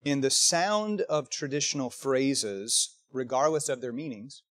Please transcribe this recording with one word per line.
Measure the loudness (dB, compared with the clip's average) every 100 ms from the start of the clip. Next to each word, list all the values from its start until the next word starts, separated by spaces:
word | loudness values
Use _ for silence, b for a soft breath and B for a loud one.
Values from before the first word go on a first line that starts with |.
in | 0 2
the | 2
sound | 4 4 4 2 2 0 -2
of | 0 0 -2
traditional | -6 -4 -2 -2 -2 -4
phrases, | -4 0 2 4 2 -2 -4 0 0 0 -6 _
regardless | -6 -2 2 4 2 -2
of | -4
their | -4
meanings | -6 -8 -10 -14 -18 _